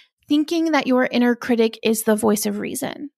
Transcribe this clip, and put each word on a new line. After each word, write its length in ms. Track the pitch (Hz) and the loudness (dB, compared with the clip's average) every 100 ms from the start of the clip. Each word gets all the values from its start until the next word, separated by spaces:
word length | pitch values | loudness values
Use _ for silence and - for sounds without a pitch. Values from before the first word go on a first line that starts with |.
| _ _ - | _ _ -2
thinking 440 | 294 302 339 330 | 0 0 0 0
that 160 | 294 254 | 0 2
your 160 | 254 | 2
inner 320 | 254 240 240 233 | 2 2 2 0
critic 420 | - 233 226 - | 0 2 2 0
is 180 | - 220 | -2 0
the 140 | - 214 | 0 2
voice 280 | 220 208 | 2 0
of 140 | 214 202 | -2 -4
reason. 520 | - - - - 294 | -6 -6 -8 -8 -14